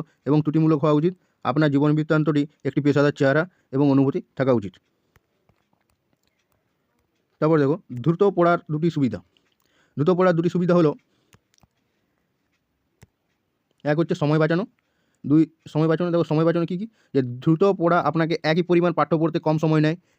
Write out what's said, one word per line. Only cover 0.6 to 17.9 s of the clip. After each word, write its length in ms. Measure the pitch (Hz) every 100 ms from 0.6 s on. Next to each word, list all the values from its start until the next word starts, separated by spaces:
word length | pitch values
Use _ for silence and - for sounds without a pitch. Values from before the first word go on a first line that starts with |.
| 160 156
হওয়া 140 | 151
উচিত। 200 | 151 170 185 _ _
আপনার 280 | - 143 151
জীবন 240 | 139 151 151
বৃত্তান্তটি 520 | 156 156 151 147 143 _
একটি 180 | 139 147
পেশাদার 300 | 143 143 143
চেহারা 380 | - 139 147 180 _ _
এবং 200 | 135 147
অনুভূতি 300 | 135 135 127 - -
থাকা 160 | 135
উচিত। 220 | 120 98 - _ _ _ _ _ _ _ _ _ _ _ _ _ _ _ _ _ _ _ _ _ _ _ _ _ _
তারপর 200 | 156 160
দেখো, 200 | 139 160 -
দ্রুত 300 | 123 151 170
পড়ার 360 | 202 185 170 170 -
দুটি 180 | 151 170
সুবিধা। 280 | 156 127 101 - _ _ _ _ _ _ -
দ্রুত 100 | 156
পড়ার 260 | 180 185 165
দুটি 140 | 170
সুবিধা 260 | 180 180 175
হলো, 200 | 151 - _ _ _ _ _ _ _ _ _ _ _ _ _ _ _ _ _ _ _ _ - _ _ _ _ _ _ _
এক 160 | 143 151
হচ্ছে 160 | 165 170
সময় 240 | 147 156
বাঁচানো, 260 | 156 165 214 _ _ _ _ _ 131
দুই 180 | 156 156 _ -
সময় 200 | 151 160
বাঁচানো। 240 | 160 175
দেখো, 120 | 170
সময় 220 | 160 156 165
বাঁচানো 200 | 165 170
কী 120 | 180
কী? 100 | 220 _ _
যে 80 | 139
দ্রুত 420 | 127 123 160 160
পড়া 360 | 196 190 170